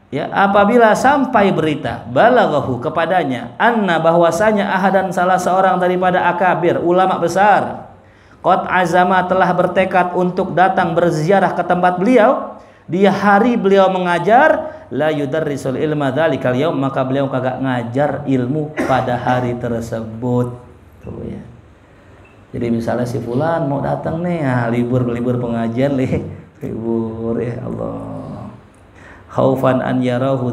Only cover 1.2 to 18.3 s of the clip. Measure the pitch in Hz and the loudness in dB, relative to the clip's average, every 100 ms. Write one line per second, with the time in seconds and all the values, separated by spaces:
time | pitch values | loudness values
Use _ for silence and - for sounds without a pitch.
1.2 | 262 220 202 160 156 147 120 113 107 123 | 2 2 2 2 0 -2 -6 -8 -4 4
2.2 | 214 247 175 151 131 120 139 156 165 185 | 4 6 2 0 -2 -4 -4 -2 0 0
3.2 | 147 123 117 - 214 233 196 165 165 175 | 0 -4 -8 0 0 2 0 2 2 4
4.2 | 170 165 214 208 - 185 190 190 180 175 | 2 2 0 0 0 0 2 2 0 -2
5.2 | 180 180 175 185 190 180 180 180 180 180 | 0 0 2 2 2 2 0 0 0 0
6.2 | 165 180 190 160 170 139 170 180 190 175 | 0 0 0 2 0 0 2 2 2 0
7.2 | 170 180 208 180 120 - - - - - | -2 2 4 4 0 -8 -14 -20 -20 -20
8.2 | - - - 190 - 180 180 175 180 185 | -20 -6 0 0 2 0 2 2 4 2
9.2 | 180 185 180 175 180 190 190 185 180 180 | 2 2 2 2 0 2 2 2 0 0
10.2 | 180 180 185 147 185 190 175 165 175 151 | -2 -2 -2 2 2 2 0 2 0 0
11.2 | 151 196 180 175 175 180 180 180 202 254 | 2 2 2 0 0 2 2 2 2 4
12.2 | 220 277 - - - - - 165 196 196 | 4 2 -4 -16 -20 -20 -8 2 2 2
13.2 | 202 202 240 233 190 196 190 185 180 175 | 4 4 4 2 2 4 4 2 -2 0
14.2 | 156 233 302 302 - - - 127 156 151 | 4 4 4 2 -2 -12 -10 -2 -2 0
15.2 | 143 156 156 139 135 127 156 151 139 127 | -2 -2 -4 -4 -4 -2 -2 0 -2 0
16.2 | 160 135 127 127 156 147 135 139 127 135 | 0 0 -2 0 0 0 -2 -2 -2 -2
17.2 | 135 131 127 127 131 123 117 123 147 135 | -2 -2 -4 -4 -2 -2 -2 -2 -2 -2
18.2 | - | -2